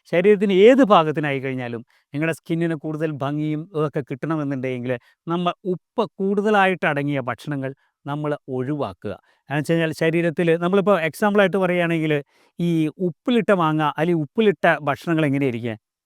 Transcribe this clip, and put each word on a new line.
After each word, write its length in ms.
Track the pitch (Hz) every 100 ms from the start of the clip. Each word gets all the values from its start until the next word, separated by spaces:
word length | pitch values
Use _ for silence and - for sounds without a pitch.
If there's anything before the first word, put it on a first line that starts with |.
| _
ശരീരത്തിന് 420 | 165 190 202 202
ഏത് 300 | 185 214 269
ഭാഗത്തിനായി 560 | 202 196 156 151 151 139
കഴിഞ്ഞാലും 420 | 135 131 120 117 - _ _
നിങ്ങളുടെ 220 | 143 160 156
സ്കിന്നിന് 380 | - 165 170 156
കൂടുതൽ 360 | 156 151 160
ഭംഗിയും 500 | 143 135 147 151 151 175
ഇതൊക്കെ 300 | 160 151 156
കിട്ടണമെന്നുണ്ടെങ്കിൽ 920 | 135 135 151 156 143 135 131 127 123 123 - _ -
നമ്മൾ 260 | 175 175 - 190
ഉപ്പ് 400 | 180 _ - 208 -
കൂടുതലായിട്ട് 680 | 196 202 208 208 190 180 170
അടങ്ങിയ 320 | 143 143 143
ഭക്ഷണങ്ങൾ 520 | 123 113 - 143 131 135 _ _ 139
നമ്മൾ 260 | 147 147 147 -
ഒഴിവാക്കുക. 640 | 127 127 147 117 95 104 90 _ _ -
എന്ന് 100 | 143
വെച്ച് 140 | 143
കഴിഞ്ഞാൽ 180 | 165 160
ശരീരത്തിൽ 540 | 143 160 170 170 151 165 170
നമ്മളിപ്പോൾ 380 | 175 202 190 185
എക്സാമ്പിളായിട്ട് 560 | 160 - 208 202 190 196
പറയുകയാണെങ്കിൽ 560 | 180 180 170 165 156 147 - _ _ -
ഈ 100 | 170 165 156 - 180
ഉപ്പിലിട്ട 440 | - - 240 196
മാങ്ങ 320 | 190 156 156 151 143
അല്ലെങ്കിൽ 260 | 170 170
ഉപ്പിലിട്ട 420 | 147 - 214 170 175 151
ഭക്ഷണങ്ങൾ 440 | 143 131 - 160 151
എങ്ങനെയിരിക്കും? 520 | 139 139 117 117 107 _ _